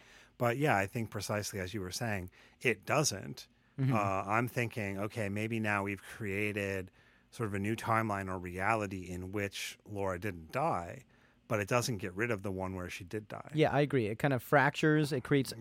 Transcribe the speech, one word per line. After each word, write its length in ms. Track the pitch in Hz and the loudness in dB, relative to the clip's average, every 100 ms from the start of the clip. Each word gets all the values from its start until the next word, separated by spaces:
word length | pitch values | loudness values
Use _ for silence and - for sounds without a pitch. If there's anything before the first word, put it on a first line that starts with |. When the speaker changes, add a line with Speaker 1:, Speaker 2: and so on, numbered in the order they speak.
| - - - - | -16 -20 -14 0
Speaker 1:
But 200 | 120 131 | 0 2
yeah, 180 | 151 101 | 4 4
I 120 | 101 | 2
think 220 | 120 110 | 0 -4
precisely 520 | 107 - 104 101 101 | -4 -2 -2 -2 -4
as 120 | 90 | -4
you 60 | 104 | -4
were 100 | 90 | -6
saying, 420 | - 120 98 90 - - - | -4 -2 -2 -4 -12 -20 -2
it 240 | 147 - - | 0 0 2
doesn't. 640 | 127 143 98 - - - _ _ - | 2 2 -2 -8 -12 -16 _ _ -2
Speaker 2:
Mm-hmm. 140 | 131 | 2
Speaker 1:
Uh, 40 | 113 | 4
I'm 520 | 101 95 98 110 123 | 2 2 2 2 2
thinking, 500 | 131 113 120 98 98 | 0 -2 -2 -4 -2
okay, 300 | 104 120 101 | -4 -2 -2
maybe 300 | 101 110 113 | -2 -2 0
now 220 | 107 104 | 2 2
we've 180 | 101 98 | 0 -4
created 880 | - - 107 98 104 104 98 98 92 - - _ _ | -8 -8 -4 -2 0 0 -2 -4 -6 -14 -20 _ _
sort 160 | - 110 | -6 -4
of 60 | |
a 60 | 101 | -2
new 180 | 101 113 | -2 -2
timeline 500 | - 113 113 101 95 | 2 2 2 -2 -2
or 80 | 92 | -6
reality 680 | 87 90 98 113 101 95 90 | -6 -2 2 2 0 -4 -6
in 220 | 90 92 | -8 -4
which 460 | 104 101 - - - - | -2 -4 -4 -8 -10 -10
Laura 280 | 101 95 90 | -4 -2 -2
didn't 320 | 104 87 80 | -4 -8 -6
die, 500 | 127 160 98 87 135 - _ _ _ - | -2 0 -2 -4 -10 -16 _ _ _ -2
but 100 | 110 | 0
it 80 | 101 | 2
doesn't 300 | 123 117 101 | 2 2 -2
get 180 | 98 90 | -4 -2
rid 160 | 120 | 0
of 100 | 104 | 0
the 100 | 101 | -2
one 220 | 92 92 | -4 -4
where 160 | 95 90 | -4 -6
she 140 | - | -10
did 240 | 90 107 110 | -8 -8 -8
die. 240 | 107 - | -12 -4
Speaker 2:
Yeah, 180 | 151 151 | 2 4
I 100 | 135 | 4
agree. 260 | 147 135 104 | 2 2 2
It 100 | 113 | 0
kind 160 | 143 | 0
of 80 | 127 | 0
fractures. 720 | - 147 139 - 156 151 143 | 4 6 6 4 4 6 4
It 140 | 139 - | 0 2
creates 280 | 139 127 117 | 2 2 0